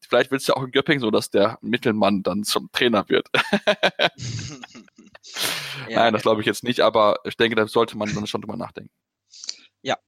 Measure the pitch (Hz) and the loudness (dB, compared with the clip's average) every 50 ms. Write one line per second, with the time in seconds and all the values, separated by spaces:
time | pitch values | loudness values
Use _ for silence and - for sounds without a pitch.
0 | - - - 120 135 - 135 131 - - - 131 135 127 123 135 - - 151 139 | -4 0 2 2 2 2 -2 -2 0 0 -2 -2 -2 -2 0 0 2 2 0 0
1 | 123 110 107 110 113 - - 107 98 110 117 - - 107 113 123 - 123 107 107 | 2 2 2 0 0 0 2 2 2 2 0 -4 -4 -4 -2 0 0 0 2 2
2 | 101 98 104 95 95 95 90 101 104 - - - - - - - 127 123 113 101 | 2 2 2 0 0 -2 -4 -4 -4 -4 -4 -4 -4 -4 -2 0 2 2 2 0
3 | 92 - - - - _ - - - - - 196 - - 202 - - 196 - - | 0 2 0 0 0 _ 0 -2 0 0 -2 0 0 0 0 2 0 -2 0 0
4 | - 170 - - 120 117 113 113 - - 151 127 - - - 127 - _ _ - | -2 -2 -2 -4 -12 -10 -10 -10 -10 -12 -14 -16 -18 -20 -20 -20 -20 _ _ -20
5 | - _ - - - - - - - - - - - 139 - 139 127 113 113 110 | -20 _ -20 -20 -20 -14 -8 -6 -6 -6 -6 -8 -10 -12 -12 -12 -10 -4 0 2
6 | 113 117 110 104 - 113 110 107 104 107 101 - - 120 123 - - 110 107 113 | 4 4 2 2 2 2 0 2 0 -2 -2 -2 -2 -2 0 2 2 4 4 4
7 | 107 104 - - - - - - 117 113 117 113 107 104 - 117 117 110 - 110 | 4 4 2 0 -4 -6 -2 0 0 2 2 0 0 2 2 0 0 0 -2 -4
8 | 107 104 104 107 107 - - 104 107 110 101 95 - - - - - - _ _ | -6 -4 -4 -6 -6 -6 -6 -8 -8 -10 -10 -10 -10 -12 -12 -16 -18 -18 _ _
9 | _ _ _ _ _ _ - - - - - - _ _ _ _ - 131 120 - | _ _ _ _ _ _ -20 -16 -14 -14 -14 -14 _ _ _ _ -8 -6 -6 -6
10 | _ | _